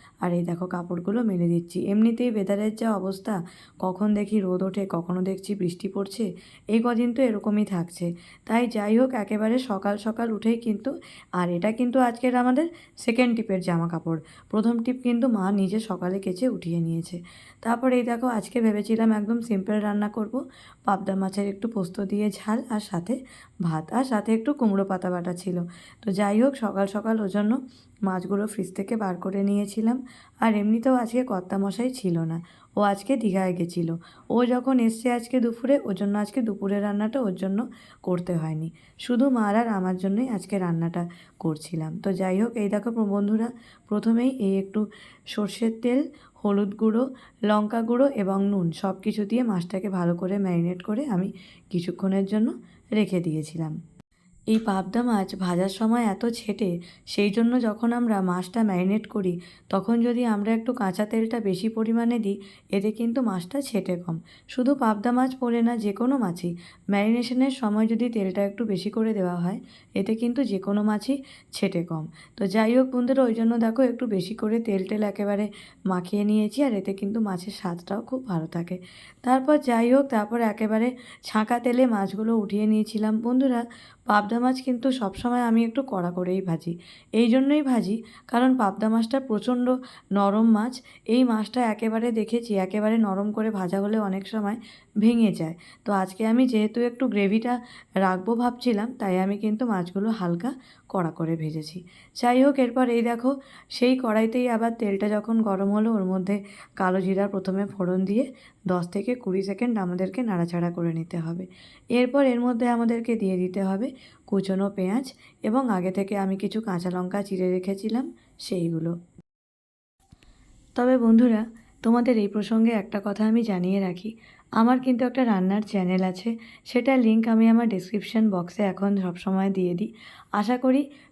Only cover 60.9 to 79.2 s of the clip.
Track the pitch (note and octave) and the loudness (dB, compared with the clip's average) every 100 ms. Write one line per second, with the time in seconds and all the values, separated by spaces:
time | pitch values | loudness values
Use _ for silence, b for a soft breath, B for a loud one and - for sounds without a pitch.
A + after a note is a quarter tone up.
60.9 | F#3 G#3 A3+ A3+ A#3 G3+ F#3 A3 A3+ A3 | 0 -2 0 0 -2 -2 -2 -2 -2 0
61.9 | A3+ A#3 A#3+ G3+ G3 B B B G3 G#3+ | 0 0 0 -2 -4 B B B -2 -2
62.9 | G#3+ A#3 B3 A3+ F#3 F3 C#4+ C4+ G3+ F#3 | -2 -2 0 0 -2 -4 -6 -4 -4 -2
63.9 | F3 F3 E3 B B B - B3+ C#4 A3+ | -6 -4 -10 B B B 0 2 2 2
64.9 | G#3 B3 B3 C4 C4 A#3+ A#3 A3+ A#3 G3+ | 2 0 2 0 0 -2 2 2 2 -2
65.9 | G3 A#3+ C#4 G3 F3 F3 E3+ B B - | -2 0 0 0 -2 -6 -6 B B -2
66.9 | G3+ G#3+ A#3+ A#3+ B3+ C4+ C4 G#3 G#3 A3 | 0 2 2 0 0 0 0 0 2 2
67.9 | A3+ A#3+ A3+ F#3+ F#3 G3+ G3+ A3 F#3 G3 | 2 0 0 -2 0 -2 -2 -2 -2 -2
68.9 | A3+ A3 G#3 F3+ F3 F3 A#3 B B B | -2 0 0 0 0 -2 -4 B B B
69.9 | G3 G3 A3+ A#3+ A#3+ B3 F#3+ G3 G#3 G#3 | -4 -2 0 0 0 0 -2 0 0 2
70.9 | G#3 B3+ C4+ B B B - G3 E3+ F3 | 0 -2 -4 B B B -4 -2 -2 -4
71.9 | E3 D#3 B B - G3 G#3+ A3 B3 C4 | -6 -8 B B -6 -2 2 4 4 4
72.9 | B3 B3 C4+ B3 A3+ A3+ A#3 A3+ A3+ B3+ | 0 2 2 2 2 2 2 2 2 0
73.9 | A#3+ A#3+ G3 F3+ A3 G#3+ A#3 A3+ G3 F#3 | 0 -2 -2 -2 -4 -2 0 0 -2 -2
74.9 | G#3+ G#3 G3+ G3+ G3+ G#3 B B B F#3 | -2 -2 -2 -2 -2 -2 B B B -2
75.9 | F3+ F3 G#3 G#3 G#3+ G#3+ C4 C#4 G#3 G3+ | -2 -2 0 2 2 2 0 0 0 -4
76.9 | G3 G3 A3+ G#3 F3+ G3 - F3+ F3 - | -4 -4 -2 -2 -2 -6 -6 -6 -6 -6
77.9 | G3 - C4 B3+ E3 D#3+ F3 E3+ F3+ F3+ | -8 -6 -8 -4 -4 -2 -6 -6 -8 -12
78.9 | B B B | B B B